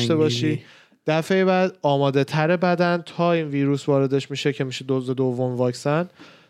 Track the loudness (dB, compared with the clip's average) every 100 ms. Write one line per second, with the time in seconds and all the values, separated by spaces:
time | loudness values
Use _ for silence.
0 | 2 2 2 0 -2 -4 -8 -20 _ _
1 | -2 -2 0 2 2 2 0 0 0 2
2 | 2 2 0 0 2 2 2 2 0 -2
3 | -4 -2 0 0 0 0 0 0 0 2
4 | 2 0 -2 -4 -2 -2 -4 -6 -4 -2
5 | -2 -2 0 0 -2 0 -2 -2 -2 -2
6 | -2 -10 -20 -20 _